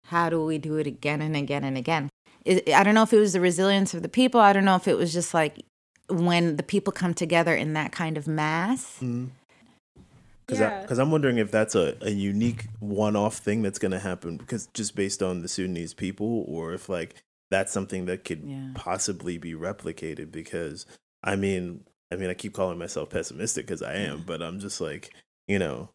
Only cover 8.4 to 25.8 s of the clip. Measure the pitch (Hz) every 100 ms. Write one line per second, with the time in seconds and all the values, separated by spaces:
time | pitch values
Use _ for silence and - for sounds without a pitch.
8.4 | 151 160 190 262 - - 127 120 127 -
9.4 | _ _ _ _ _ _ - _ - -
10.4 | - 110 107 101 98 123 143 156 139 120
11.4 | 104 107 107 101 80 - 107 101 98 101
12.4 | 117 113 - - 104 101 107 107 104 -
13.4 | - 110 101 - 98 92 98 90 85 85
14.4 | - 113 - - 104 - 98 - 92 92
15.4 | 87 - 92 87 82 - 95 101 107 117
16.4 | 78 80 82 92 - 90 82 - _ _
17.4 | _ 95 95 101 95 95 90 92 - 78
18.4 | 143 135 135 131 - 95 - 92 90 85
19.4 | 85 78 85 104 82 82 82 76 78 80
20.4 | 80 85 80 - - - _ _ 101 98
21.4 | 98 95 90 85 - _ _ 90 92 92
22.4 | 104 - 92 85 85 - 73 85 - 67
23.4 | 107 - - 82 - 90 90 73 85 80
24.4 | 82 95 98 - 78 73 - - _ _
25.4 | - 98 82 64